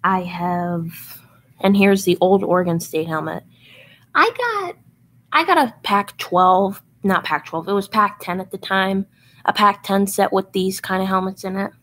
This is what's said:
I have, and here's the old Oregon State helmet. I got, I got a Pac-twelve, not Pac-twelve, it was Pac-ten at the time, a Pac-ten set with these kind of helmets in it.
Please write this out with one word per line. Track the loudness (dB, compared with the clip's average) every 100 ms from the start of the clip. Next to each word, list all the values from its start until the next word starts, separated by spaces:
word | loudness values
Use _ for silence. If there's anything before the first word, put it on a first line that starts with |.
I | 0 -2
have, | -4 -6 -4 -4 -4 -6 -8 -12 -20 -20 _ _ _ _
and | 2 4
here's | 6 4
the | 2 2
old | 4 2
Oregon | 2 0 2 -2
State | -4 -6 -4
helmet. | -6 -6 -10 _ _ -20 -20 -20 _ _
I | 2 2 2
got, | -4 -4 -6 -12 _ _ _ _ _
I | -2 2
got | 2
a | 2 -4
Pac-twelve, | -2 -2 -2 -10 -2 4 6 4 2 -4 _ _
not | 0 0
Pac-twelve, | 0 -6 -4 -8 -2
it |
was | -4 -2
Pac-ten | 0 0 -2 -8 -8
at | -8
the | -12
time, | -4 -2 0 -2 -4 _ _ _ -4
a |
Pac-ten | 2 2 2 -2 0 0
set | 0 0
with | 0 -2
these | -2 -2 -4
kind | -6 -4
of | 0
helmets | -2 -2 -8 -8
in | -6
it. | -6 _